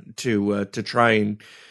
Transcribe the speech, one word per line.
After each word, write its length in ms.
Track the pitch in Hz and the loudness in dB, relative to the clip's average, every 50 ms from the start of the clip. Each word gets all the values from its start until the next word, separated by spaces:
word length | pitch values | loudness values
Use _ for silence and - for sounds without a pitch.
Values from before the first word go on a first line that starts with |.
| - - 107 | -18 -18 -16
to, 360 | - - 127 110 101 101 101 101 | -8 -4 -2 0 0 0 0 -2
uh, 100 | 101 101 | -2 -4
to 160 | - - 120 | -6 -8 -10
try 300 | 101 - - 120 117 117 | -8 -2 2 4 4 4
and, 280 | 110 107 104 104 104 104 - - - - - - | 4 2 2 0 -4 -8 -12 -20 -20 -20 -20 -20